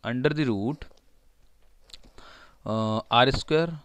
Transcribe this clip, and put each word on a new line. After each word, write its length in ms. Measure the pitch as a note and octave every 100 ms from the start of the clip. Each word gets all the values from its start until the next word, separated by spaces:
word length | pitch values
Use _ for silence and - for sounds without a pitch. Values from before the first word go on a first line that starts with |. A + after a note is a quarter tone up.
| -
under 220 | B2 C#3
the 140 | D3+ C#3+
root, 400 | G#2 G#2+ D#3 - - _ - _ _ - _ - - - - - - - - - _
uh, 380 | - A2 A2 A2 -
R 220 | A#2 B2+
square 480 | C3+ - D#3 E3 D#3+